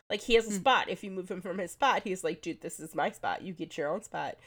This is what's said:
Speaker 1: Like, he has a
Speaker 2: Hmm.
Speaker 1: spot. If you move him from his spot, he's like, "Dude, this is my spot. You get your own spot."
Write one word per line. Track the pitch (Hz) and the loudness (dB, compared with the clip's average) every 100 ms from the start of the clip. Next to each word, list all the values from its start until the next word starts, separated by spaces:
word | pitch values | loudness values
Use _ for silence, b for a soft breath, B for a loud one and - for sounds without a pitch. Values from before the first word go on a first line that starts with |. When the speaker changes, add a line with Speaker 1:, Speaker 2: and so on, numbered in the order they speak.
| - | -6
Speaker 1:
Like, | 208 | -4
he | - | 4
has | 226 220 | 6 6
a | |
Speaker 2:
Hmm. | 196 | 2
Speaker 1:
spot. | 254 247 - | 4 4 2
If | 180 | -4
you | 202 | -6
move | 190 185 | -8 -6
him | 185 | -6
from | 185 190 | -6 -4
his | 175 | -6
spot, | - 254 190 | 2 4 4
he's | 208 185 | 0 -2
like, | 160 180 | -2 -2
"Dude, | 170 - | -6 -8
this | 160 - | -10 -10
is | 156 151 | -4 0
my | 139 | 0
spot. | - - - | 0 -2 -2
You | 185 | -4
get | 170 160 - | -8 -6 -2
your | 143 | -2
own | 190 | -2
spot." | - 160 143 - | -4 -6 -6 -8